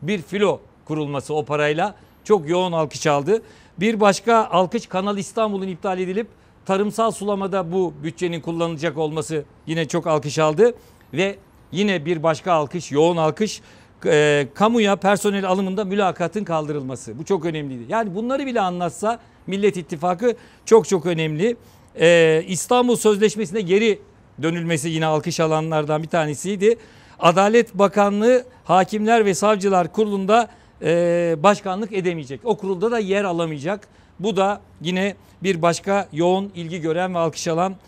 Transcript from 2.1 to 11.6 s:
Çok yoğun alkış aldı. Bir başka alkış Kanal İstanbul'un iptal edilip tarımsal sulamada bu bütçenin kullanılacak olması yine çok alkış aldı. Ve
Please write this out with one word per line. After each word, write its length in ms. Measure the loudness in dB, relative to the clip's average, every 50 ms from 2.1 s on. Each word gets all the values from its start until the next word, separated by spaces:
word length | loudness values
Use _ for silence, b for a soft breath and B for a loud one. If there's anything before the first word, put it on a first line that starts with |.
| b b _
Çok 240 | 2 2 2 4 0
yoğun 240 | 0 0 0 0
alkış 340 | 0 0 -2 -2 -4 -2 0
aldı. 360 | 2 2 2 2 0 0 0 B B B B B B B -2
Bir 200 | 0 0 2 4
başka 480 | 4 2 2 2 2 2 2 2 2 2
alkış 360 | 2 0 2 2 -2 -6 -6
Kanal 320 | -4 -6 -4 -2 -2 -4 -4
İstanbul'un 500 | -6 -6 -4 -2 -2 -2 -2 -4 -6 -8
iptal 300 | -8 -6 -4 -4 -4 -2
edilip 280 | -4 -4 -4 -4 -6 -6 b b b b b b -4
tarımsal 440 | -2 0 0 0 -2 0 0 0 0
sulamada 640 | 0 -2 -4 -4 -2 -2 -2 -2 -2 -4 -4 -2
bu 220 | -2 -2 -2 -2 -4 -8
bütçenin 380 | -10 -10 -6 -4 -4 -4 -4 -4
kullanılacak 580 | -6 -6 -4 -2 -2 -2 -2 -4 -4 -4 -2 -2
olması 460 | -4 -2 -2 -6 -6 -4 -6 -6 -6 -8 -18 -18 -8
yine 220 | -6 -4 -4 -4 -2
çok 180 | -2 -4 0
alkış 320 | 0 0 0 0 -2 0 2
aldı. 360 | 2 2 4 4 4 4 4 b b b b b b b
Ve 240 | -4 -2 -2 -2 -4 -8 _ _ _ _